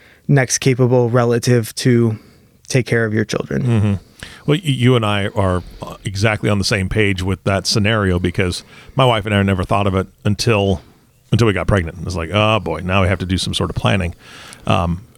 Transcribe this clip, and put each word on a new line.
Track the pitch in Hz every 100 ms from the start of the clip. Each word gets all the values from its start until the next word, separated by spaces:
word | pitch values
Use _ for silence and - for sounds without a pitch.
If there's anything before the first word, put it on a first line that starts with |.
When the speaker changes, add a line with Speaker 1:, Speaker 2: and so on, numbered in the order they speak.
| - _ -
Speaker 1:
next | 139 123 -
capable | 139 123 123 127 120
relative | 123 120 120 123 123 110
to | - 131 120 117 107 - - _ _ -
take | 135 -
care | 120
of | 110
your | 110
children. | 104 - - 139
Speaker 2:
Mm-hmm. | 127 113 101 98 - - - - -
Well, | 147
y-, |
you | 151 127 123
and | 123
I | 107 101 98
are, | 107 95 90 - -
uh, | - -
exactly | 107 98 113 104 110
on | 101
the |
same | - 107 92
page | 110 101 92
with | 92 92
that | 104 98 -
scenario | 117 104 110 98 90
because | 92 95 92 - - - -
my | -
wife | 131 110 101
and |
I | 101
never | 98 92
thought | 87 101 101
of | 95
it | 92 _
until, | 107 101 - 104 98 92 - _ _ _ -
until | 113 117
we |
got | 92 87
pregnant. | 101 80 - 95
It's |
like, | 90 80
"Oh | 101 107 110
boy, | 87 80
now | 87 98
we | 95
have | 92
to | 90
do | 90
some | -
sort | 78 90
of | -
planning, | 120 101 87 - - - - - -
um, | 98 87 123 -